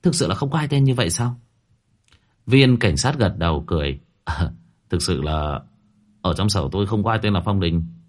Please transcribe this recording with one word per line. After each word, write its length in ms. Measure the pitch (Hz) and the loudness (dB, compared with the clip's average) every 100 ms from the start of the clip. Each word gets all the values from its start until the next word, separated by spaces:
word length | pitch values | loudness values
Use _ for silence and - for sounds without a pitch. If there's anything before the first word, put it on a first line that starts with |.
Thực 120 | 180 170 | 0 0
sự 120 | - | -2
là 80 | - | -2
không 140 | 143 | -2
có 80 | 160 | -2
ai 100 | 147 | 0
tên 160 | 143 | 2
như 120 | 135 123 | 4 2
vậy 140 | 92 | 0
sao?" 300 | 80 120 123 _ _ _ _ _ _ _ _ _ _ - | 0 -4 -4 _ _ _ _ _ _ _ _ _ _ 2
Viên 340 | 131 131 120 | 6 6 4
cảnh 180 | 110 71 | 2 0
sát 200 | 127 151 | -2 0
gật 200 | 98 - | -2 0
đầu 260 | 85 76 - | -2 -2 -2
cười. 320 | 82 71 69 _ _ | -4 -2 -6 _ _
"Ờ, 280 | - - 87 - _ _ _ | -8 -4 -4 -6 _ _ _
thực 120 | 90 | -4
sự 200 | 87 78 | -2 -2
là 380 | 76 78 76 71 - _ _ _ _ _ | -2 -2 -2 -6 -10 _ _ _ _ _
ở 120 | 92 | -4
trong 160 | 80 98 | 0 0
sở 200 | 98 69 | 0 -2
tôi 140 | 92 98 | -2 -2
không 180 | 110 | 0
có 60 | 101 | 0
ai 100 | 113 | 0
tên 120 | 107 | 0
là 80 | 95 87 | -2 0
Phong 140 | 98 | 0
Đình." 260 | 85 82 82 - | 0 0 -4 -10